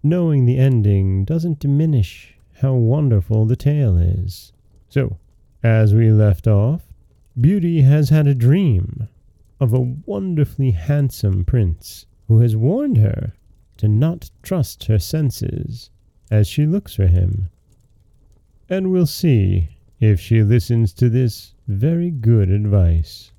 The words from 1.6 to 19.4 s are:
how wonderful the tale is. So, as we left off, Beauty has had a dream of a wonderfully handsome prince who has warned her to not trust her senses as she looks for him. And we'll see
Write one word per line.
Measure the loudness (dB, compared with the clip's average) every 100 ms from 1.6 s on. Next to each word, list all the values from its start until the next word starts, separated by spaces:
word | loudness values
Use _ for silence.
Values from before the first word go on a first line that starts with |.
| -2 0 0 0 -2 -8 -20 _ _ _
how | -2
wonderful | 0 0 0 2 0 0 -2 0
the | 0
tale | -2 0 0 2
is. | 0 -2 -6 -12 -20 _ _ _ _
So, | -4 -4 -8 _ _ _ _
as | 0 2 4
we | 4 4
left | 4 4 2 2
off, | 2 0 -4 -8 -20 _ _ _ 0
Beauty | 0 2 0 2
has | 4 4 2
had | 2 2
a |
dream | 2 2 2 2 0 -2 -8 -14 _ _ _ _ _
of | -2
a | 0 -2 -8
wonderfully | -8 -8 -4 -2 -2 -2 -2
handsome | -2 -2 -2 -2 -4 -4 -2 -2
prince | 0 0 -4 -12 -20 _ _ 0
who | 2
has | 4
warned | 0 -2 -2 -2 0
her | 0 -2 -10 -12 _ _ _ _
to | -2
not | 0 0 -4 -14 _
trust | -6 -4 -4 -6
her | -2 -2
senses | -2 -4 -4 -4 -8 -8 -10 -12 -18 _ _ _ _
as | -2 0
she | 0 0
looks | -2 -6
for | -2 2
him. | 2 0 -4 -8 _ _ _ _ _ _ _ _ _ _ _ _
And | -4 -2
we'll | 0 0
see | 0 0 2